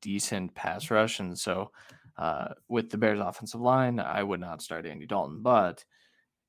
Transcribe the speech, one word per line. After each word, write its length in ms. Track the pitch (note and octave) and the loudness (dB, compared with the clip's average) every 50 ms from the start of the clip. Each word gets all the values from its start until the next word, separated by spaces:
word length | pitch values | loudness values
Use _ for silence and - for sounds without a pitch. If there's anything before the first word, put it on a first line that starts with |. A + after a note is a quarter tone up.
decent 520 | - G#2 G2 G2+ - - A2 F#2+ F#2 F2 - | -8 -4 -4 -2 -2 -2 -2 -2 -4 -4 -6
pass 380 | - - - E2+ G2 - - | -6 -6 -4 -4 -4 -2 2
rush, 300 | A#2 G#2+ A2 A2+ A2+ - | 4 4 4 4 2 -4
and 180 | G2+ F2+ F#2 F#2+ | -6 -6 -6 -6
so, 320 | - G2 F2+ F#2 G#2 - _ - - - - - _ - - - | -2 -2 -2 -2 -2 -6 _ -20 -20 -20 -20 -20 _ -20 -10 -6
uh, 320 | - D#2+ D#2 C2+ - - - - _ - | -4 -2 -2 -2 -4 -8 -10 -12 _ -2
with 220 | A#2 A#2 A2+ A#2 | -2 -2 -2 0
the 80 | - - | -2 2
Bears 240 | A2+ G#2+ G#2 G#2 | 2 2 2 2
offensive 400 | G2+ F2+ F#2 - A2 - - A#2 | 0 -4 -4 -6 -10 -12 -6 0
line, 360 | A#2+ B2 C3 C3 C3 B2 A#2+ A2+ | 4 4 6 6 4 2 2 0
I 220 | - C#2 - G#2 G2+ | -2 -2 0 0 0
would 180 | G2+ F#2+ F2 | 0 -2 -4
not 200 | F2+ F2 E2 D#2 | -6 -8 -10 -10
start 240 | - - E2 E2 E2 | -10 -8 -8 -8 -8
Andy 200 | E2 D2+ D#2 D2+ | -8 -10 -10 -8
Dalton, 360 | - G#2 G2 E2 C#2+ D#2 E2 | -4 -2 -2 -2 -2 -4 -2
but 440 | A2 B2 B2 A2 F#2+ F2 E2+ - - _ _ _ _ _ _ _ _ _ _ _ _ | 4 6 6 6 6 4 0 -6 -14 _ _ _ _ _ _ _ _ _ _ _ _